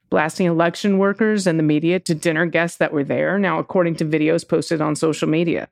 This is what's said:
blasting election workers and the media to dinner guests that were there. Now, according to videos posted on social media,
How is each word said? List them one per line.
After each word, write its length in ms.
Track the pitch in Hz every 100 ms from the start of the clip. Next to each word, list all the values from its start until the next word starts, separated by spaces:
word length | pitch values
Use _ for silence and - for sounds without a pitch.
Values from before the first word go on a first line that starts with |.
| _
blasting 360 | 190 156 - 180
election 520 | 165 170 175 208 190
workers 480 | 196 196 220 214 185
and 120 | 160
the 40 |
media 360 | 156 151 165 180
to 140 | -
dinner 320 | 160 170 156 175
guests 320 | 165 170 -
that 140 | 156
were 120 | 156
there. 340 | 143 127 151 190
Now, 220 | 190 160
according 340 | 156 196 170 156
to 80 |
videos 420 | 160 156 151 165 -
posted 320 | 165 156 165
on 160 | 151 151
social 320 | 160 151 156
media, 400 | 156 170 135 -